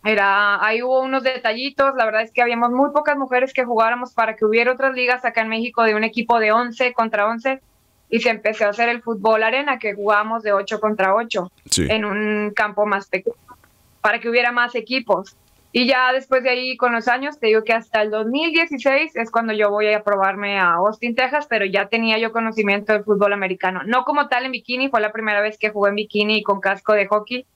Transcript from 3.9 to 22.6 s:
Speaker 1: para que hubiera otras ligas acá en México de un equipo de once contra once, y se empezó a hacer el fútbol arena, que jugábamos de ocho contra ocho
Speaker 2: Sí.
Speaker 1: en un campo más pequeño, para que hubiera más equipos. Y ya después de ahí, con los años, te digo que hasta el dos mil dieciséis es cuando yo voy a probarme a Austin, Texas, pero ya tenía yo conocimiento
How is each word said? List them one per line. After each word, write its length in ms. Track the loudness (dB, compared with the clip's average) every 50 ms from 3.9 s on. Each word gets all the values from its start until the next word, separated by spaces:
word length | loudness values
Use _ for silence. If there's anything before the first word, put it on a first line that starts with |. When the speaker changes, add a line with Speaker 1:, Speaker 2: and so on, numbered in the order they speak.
| 2 -2 -6 -8 _
Speaker 1:
para 240 | -2 0 0 0
que 80 | 0 0
hubiera 280 | 2 2 2 2 2 0
otras 220 | 0 0 -2 0
ligas 300 | 0 0 0 0 0 0
acá 160 | -4 -2 -2 -2
en 60 | -2
México 340 | -2 -4 -4 -4 0 2 2
de 120 | 2 2
un 100 | 2 0
equipo 340 | -2 -2 -4 0 2 2 2
de 140 | 4 4 2
once 400 | 2 0 -2 -4 -2 -2 -2 0
contra 340 | 0 -2 0 0 0 0
once, 340 | 0 -2 -2 -4 -4 -4 -4 _ _ _ _ _ _ _ _ _ _ -2
y 60 | 0
se 120 | 0 0
empezó 340 | -2 0 -2 -4 0 0 0
a 60 | 0
hacer 180 | 0 0 0 0
el 140 | 0 -4 -4
fútbol 400 | -6 -6 -2 2 2 2 4 2
arena, 340 | 0 0 0 -2 -2 -4 -2
que 160 | -4 -6 -6
jugábamos 480 | -4 0 2 2 2 2 0 -4 -4 -2
de 100 | 0 0
ocho 280 | 0 0 -2 -6 -2
contra 340 | -2 -2 0 2 2 2 2
ocho 380 | 2 0 -2 -4 -6 -6 -6 _ _ _ -4
Speaker 2:
Sí. 160 | -2 -2 0 0
Speaker 1:
en 160 | 0 -2 -2
un 460 | -2 -4 -2 -2 -2 -2 -2 -2 -4
campo 340 | -2 -2 -2 -2 0 -2 0
más 220 | 0 0 -4 -4
pequeño, 300 | _ -6 -4 -4 -6 -8 _ _ _ -20 _ _ _ _ _ _ _ _ _
para 180 | -2 -2 -2 0
que 100 | -2 -2
hubiera 220 | 0 0 0 0 0
más 220 | 0 -2 -2 -2
equipos. 600 | -8 -6 -4 -4 -6 0 0 -2 -2 -2 -8 _ _ _ _ _ _ _ _
Y 160 | _ 0 2
ya 260 | 2 2 2 2 2 0
después 300 | 0 -2 _ 0 0 2
de 80 | 0
ahí, 260 | 0 0 -2 -6 -4
con 140 | 0 0 0 0
los 140 | 0 0
años, 320 | 0 0 0 -2 -6 -8 -2
te 80 | 2
digo 160 | 4 4 4 4
que 100 | 2 0
hasta 300 | 0 -2 _ 0 0 0
el 80 | 0
dos 160 | 0 -2 -2
mil 240 | -2 -2 -2 -2 0
dieciséis 640 | 0 0 0 0 -4 -2 0 2 2 2 0 -2 _
es 160 | -8 -8 -2
cuando 220 | -2 -2 -2 -2 0
yo 180 | 0 2 2
voy 220 | 2 2 2 2 2
a 100 | 0 0
probarme 560 | 0 0 2 2 0 0 -2 -4 -4 0 2
a 160 | 2 2 2
Austin, 400 | 4 2 0 0 -2 -6 -4 -2
Texas, 320 | 0 0 0 0 -2 -2 0
pero 160 | -2 -2 0
ya 220 | 0 0 -2 -2
tenía 320 | 0 -2 -2 0 2 0 0
yo 140 | 0 -2 -2
conocimiento 600 | -2 -2 -2 -2 0